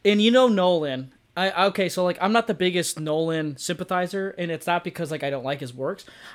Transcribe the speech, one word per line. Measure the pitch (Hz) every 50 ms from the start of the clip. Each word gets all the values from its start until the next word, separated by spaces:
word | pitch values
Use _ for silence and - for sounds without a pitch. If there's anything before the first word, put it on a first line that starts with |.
| -
And | 202 208 208
you | 214 233
know | 240 254 254
Nolan. | 247 214 190 180 180 180 165 151 143 131 127 131 131 - _ _ _ -
I, | 175 185 190 - 175 190
okay, | 202 196 208 185 165
so, | - 180 180
like, | 180 170 -
I'm | 180 202 220
not | 233 226
the | - 196
biggest | - 185 180 175 180 160 - - 156
Nolan | 156 151 151 160 165 165 160 160 151 151 139
sympathizer, | - - - 175 151 180 - 185 180 180 175 202 196 190 196 -
and | - 175 170
it's | 160 156 -
not | 185 175 170 -
because, | 180 - - 170 143
like, | 156 143 139
I | 143
don't | 139 131 120
like | 131 143 135
his | 139 123 123
works. | 131 131 151 202 - - - - - - -